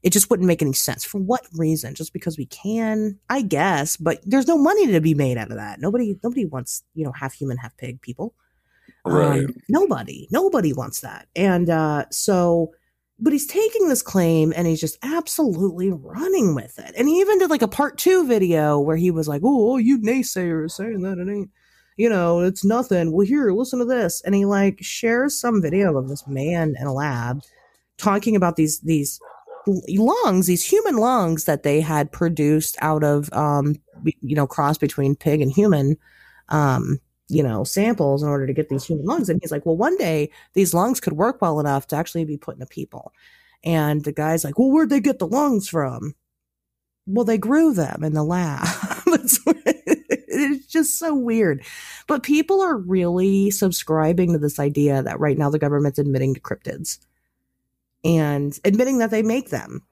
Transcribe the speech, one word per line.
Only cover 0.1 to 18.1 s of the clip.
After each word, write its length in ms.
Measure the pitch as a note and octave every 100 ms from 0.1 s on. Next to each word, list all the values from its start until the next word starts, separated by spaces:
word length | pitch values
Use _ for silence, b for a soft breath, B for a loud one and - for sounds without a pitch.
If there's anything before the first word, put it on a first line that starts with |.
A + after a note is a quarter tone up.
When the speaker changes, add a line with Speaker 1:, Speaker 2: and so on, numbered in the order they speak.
Speaker 1:
just 160 | G3 -
wouldn't 180 | G#3+ F3+
make 140 | E3
any 120 | D3
sense. 300 | C3 - -
For 160 | - G3+
what 260 | F#3+ B3 -
reason? 400 | E3 D#3+ D#3 A#2+
Just 200 | C#3 D#3+
because 240 | F#3 - D#3
we 80 | B2+
can, 720 | - G3 A3 A3 A3 G#3+ G3 _
I 120 | C4
guess, 560 | G#3 C#3+ F#3 D#3 D3+ -
but 220 | D#3+ - F#3+
there's 220 | C4 B3
no 100 | E4
money 300 | C#4+ G#4 E4
to 140 | F3
be 120 | D#3+
made 240 | D3 C3+ B2
out 140 | G#2+
of 60 | G#2
that. 220 | G#2 F#2+
Nobody, 380 | E3 A#3+ A3+ G3
nobody 220 | A#3 B3 F#3
wants, 380 | C3+ B2+ - _
you 100 | D#3+ D3
know, 60 |
half 220 | B2+ C3+
human, 240 | - C#3 B2
half 180 | A#2 _
pig 240 | B2 B2+
people. 320 | - B2 G#3 _ b b b b b b -
Speaker 2:
Right. 380 | F2+ D3+ C3+
Speaker 1:
Um, 120 | C#3 - -
nobody, 580 | C#4 F#4+ D#3 G2+ - -
nobody 420 | A#3 F#4+ D#4+ E3+
wants 280 | C#3+ A2+ -
that. 260 | - - - -
And, 340 | G3 F3 F3
uh, 360 | D#3+ D#3 D3 -
so, 600 | - - F#3 F3 E3+ D#3+ b b b _ _
but 140 | A#3
he's 160 | D4 -
taking 400 | F#4 A4 A4+ F4+
this 140 | B3
claim 500 | - G3 E3 D#3+ D#3 D#3+
and 100 | E3+
he's 140 | D#3+
just 160 | D#3+ -
absolutely 880 | B3+ E4 E4 - C#4+ E3 F#3+ E3+ F#3+
running 640 | E3+ C3 F3 F4 F#4+ G3+
with 240 | C#3+ - -
it. 160 | - -
And 100 | C4+
he 140 | E4+
even 180 | G4 G4+
did, 100 | F4+
like, 120 | D4+
a 60 | G#3
part 300 | - C#4+ -
two 300 | -